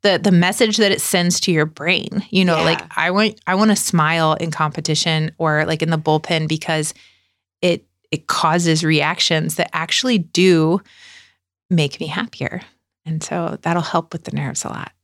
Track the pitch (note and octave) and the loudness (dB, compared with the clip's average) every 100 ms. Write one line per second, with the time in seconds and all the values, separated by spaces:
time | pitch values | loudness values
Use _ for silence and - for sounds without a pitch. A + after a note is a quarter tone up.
0 | G#3 F#3 G#3 F3+ F3+ G#3 A3 A3 G#3 G3+ | 2 2 4 4 4 2 0 4 2 2
1 | - F#3+ F3 F3 - E3 D#3 D#3 D#3 F3+ | 0 0 0 0 0 0 0 -2 -2 -2
2 | - - - F#3 F3+ D#3+ D#3+ E3 - - | -2 -6 -2 0 2 2 2 0 -4 -4
3 | E3 F#3+ A3 G#3+ - F#3+ G#3+ G#3 - F3 | 0 2 0 -2 -2 2 4 2 0 2
4 | D#3 E3 D#3+ D#3 E3 D3+ D#3 D3+ D#3+ D3+ | 2 2 2 0 -2 -2 -4 -4 -2 -2
5 | - D#3+ D#3 - D#3+ D3+ D#3 D#3+ D#3+ E3 | 0 0 -2 -2 0 0 0 -2 0 -2
6 | D#3 D#3 - E3 D#3 D#3 - D#3+ D#3 - | 2 0 2 -2 -2 -4 -2 -2 -4 -8
7 | - _ _ _ _ _ F3+ E3+ _ _ | -20 _ _ _ _ _ -2 -2 _ _
8 | _ D3+ - - E3 E3+ E3+ D#3 D#3+ D#3 | _ -8 -4 -2 0 2 2 0 2 2
9 | D3 F3 - D#3+ E3 - F3 - E3 - | 0 -2 0 0 -2 -4 -4 -4 -4 -2
10 | B3+ A#3 E3 - F#3 E3+ D#3 F#3 - - | 0 0 0 2 4 4 4 0 -4 -20
11 | - - - _ _ _ _ F3 C#3+ - | -20 -20 -20 _ _ _ _ 0 0 -4
12 | D#3+ D#3+ A3+ - C#3 F3+ - _ _ _ | -6 -4 -4 -6 -8 -8 -14 _ _ _
13 | - D#3+ - F3 E3 - - E3+ E3 - | -8 -6 -4 -6 -6 -6 -2 -2 0 -4
14 | - D#3+ - C#3+ C#3+ C#3 - - - _ | -4 -10 -8 -6 -6 -6 -8 -10 -12 _